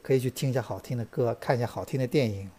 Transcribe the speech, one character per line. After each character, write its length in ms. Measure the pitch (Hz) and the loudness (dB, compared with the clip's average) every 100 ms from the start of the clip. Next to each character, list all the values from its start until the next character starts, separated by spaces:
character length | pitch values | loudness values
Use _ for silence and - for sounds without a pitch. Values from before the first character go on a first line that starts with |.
可 100 | - | 2
以 80 | 135 | 2
去 80 | 123 | 2
听 180 | - 139 | -2 0
一 40 | |
下 60 | 127 | 0
好 200 | 110 95 | -2 -6
听 180 | - 123 | -6 -6
的 80 | 110 | -4
歌， 320 | - 120 117 | 0 0 2
看 160 | - 123 | 0 2
一 40 | |
下 80 | 120 | 0
好 180 | - 92 | -4 -4
听 140 | 139 | -2
的 80 | 123 | 2
电 200 | 156 117 | 2 2
影， 220 | 98 98 | 0 -8